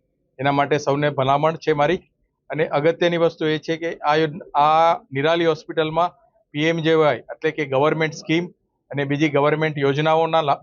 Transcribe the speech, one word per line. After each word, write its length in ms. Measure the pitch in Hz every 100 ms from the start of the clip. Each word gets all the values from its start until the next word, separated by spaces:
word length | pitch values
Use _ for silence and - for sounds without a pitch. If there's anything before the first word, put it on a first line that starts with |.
| _ _ _ -
એના 140 | 139
માટે 260 | 143 139 147
સૌને 320 | 143 139 147
ભલામણ 460 | 135 131 139 156 165
છે 160 | -
મારી. 280 | 147 147 185 - _ _ _ -
અને 140 | 143 160
અગત્યની 480 | 147 160 165 175 170
વસ્તુ 280 | 165 -
એ 140 | 156 156
છે 180 | - 160
કે 140 | 165 -
આ 180 | 147
યોજ-, 300 | 151 160 147 -
આ 460 | 143 147 160 165 160 -
નિરાલી 320 | 135 151 170
હોસ્પિટલમાં 720 | 165 156 - 160 156 160 170 - _ _ _
પી 100 | 143
એમ 160 | 160 170
જે 140 | 156
વાય, 300 | 160 151 117 -
એટલે 180 | - 156
કે 160 | 156 143
ગવર્મેન્ટ 480 | 131 151 156 156
સ્કીમ 340 | 156 - 160 180 _ _ _ -
અને 140 | 135
બીજી 240 | 139 143 156
ગવર્મેન્ટ 500 | 139 147 151 156 147
યોજનાઓના 640 | 139 139 156 160 160 165
લા-, 180 | 147 135